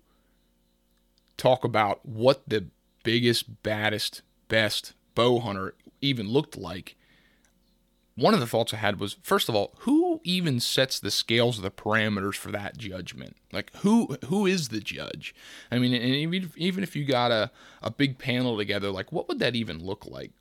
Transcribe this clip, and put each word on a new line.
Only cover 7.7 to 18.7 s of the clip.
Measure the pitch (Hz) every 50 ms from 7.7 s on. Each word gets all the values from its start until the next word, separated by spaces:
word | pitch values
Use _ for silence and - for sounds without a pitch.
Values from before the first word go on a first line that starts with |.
| _ _ _ _ _ _ _ _ _
one | - 131 180 220
of | 180
the | 120
thoughts | 113 - 113 117 - -
I |
had | 107 107 104 101 -
was, | 101 101 - -
first | - - 190 202 -
of | - -
all, | 202 196 - - -
who | - 233 285 311 349 359 330 311 -
even | 175 180 185 175 160 131 120
sets | - - - - 131 131 - -
the | - 101
scales, | - - - - 113 117 117 120 120 110
the | 92 98
parameters | - - - 104 107 110 107 110 107 98 95 101 98
for | - - 98
that | 101 101 101 98 -
judgment? | - 113 98 90 92 87 - - 64 64 - - _ _ _ -
Like, | 92 - - -
who, | - - 202 226 233 220 - 143 - -
who | 123 175 208 208
is | 180 190 185 151 113
the | 110 107
judge? | 104 - - - 71 - - 76 - - - - - - - - - -
I | 120
mean, | 123 123 123 127
and | 120 113
even, | 127 131 143 151 165 175 190 185 160 -
even | - 160 190 180 190 196
if | - -
you | 147 147
got | 135 131 120 123 120
a, | 117 110 101 - - - - - - -
a | - 113
big | 113 - 143 139 127
panel | - - 135 120 123 127 123 117
together, | 104 107 101